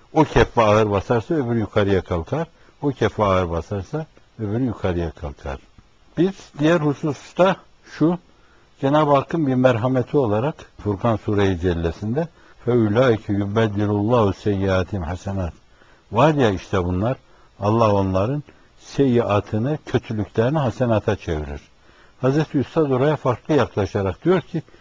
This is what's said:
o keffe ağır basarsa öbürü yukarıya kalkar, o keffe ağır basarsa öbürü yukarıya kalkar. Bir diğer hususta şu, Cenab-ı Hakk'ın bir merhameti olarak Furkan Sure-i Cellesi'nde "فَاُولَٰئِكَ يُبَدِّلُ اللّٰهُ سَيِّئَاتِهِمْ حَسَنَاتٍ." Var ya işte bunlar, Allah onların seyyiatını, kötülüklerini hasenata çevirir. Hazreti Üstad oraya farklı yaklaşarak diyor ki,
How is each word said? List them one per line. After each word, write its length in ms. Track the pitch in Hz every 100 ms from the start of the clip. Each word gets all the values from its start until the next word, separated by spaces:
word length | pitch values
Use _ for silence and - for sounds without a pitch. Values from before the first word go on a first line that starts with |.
| _
o 120 | 156
keffe 380 | 147 127 110 120
ağır 280 | 107 107 107
basarsa 440 | 101 - 120 -
öbürü 240 | 165 117 117
yukarıya 420 | 104 107 98 95
kalkar, 480 | - 87 80 143 165 _ - -
o 80 | 147
keffe 340 | 127 107 -
ağır 260 | 101 92 87
basarsa 560 | 82 - 101 92 151 160 - _ -
öbürü 260 | 104 110
yukarıya 460 | 131 98 95 87 82
kalkar. 480 | - 73 71 - 67 - _ - _ _ -
Bir 160 | 185 - - -
diğer 220 | 151 175
hususta 760 | 151 131 156 131 - - 185 175 - _
şu, 340 | - - 156 175 _ _ _ _ _ -
Cenab-ı 300 | 135 151 147
Hakk'ın 360 | 139 - 170 139
bir 80 |
merhameti 640 | 127 127 117 127 131 123 147
olarak 380 | 120 107 139 - - -
Furkan 340 | 104 98 117 107
Sure-i 440 | - 101 98 90
Cellesi'nde 680 | 90 82 82 - 107 131 165 _ - - 120
"فَاُولَٰئِكَ 540 | 120 107 107 131 107
يُبَدِّلُ 640 | - 101 101 107 110 101 104
اللّٰهُ 460 | 104 104 123 104
سَيِّئَاتِهِمْ 720 | - 107 98 95 92 90 101
حَسَنَاتٍ." 480 | 82 90 98 98 87 - _ _ _ _ -
Var 220 | 107 147
ya 160 | 147 117
işte 340 | 92 - 98
bunlar, 320 | 87 90 110 135 _ _ _ -
Allah 340 | 104 113 110
onların 480 | 101 95 95 107 147 - - _ _
seyyiatını, 1000 | - - 139 117 113 101 - 110 123 151 -
kötülüklerini 720 | 123 - 110 98 - 117 156
hasenata 580 | 127 - 123 107 - 98
çevirir. 440 | - 78 71 71 - _ _ - - -
Hazreti 380 | 127 147 151 143
Üstad 320 | 117 165 147
oraya 260 | 127 143 151
farklı 380 | 139 113 -
yaklaşarak 680 | 147 110 - 95 104 95 -
diyor 160 | 165 185
ki, 220 | - 165 - -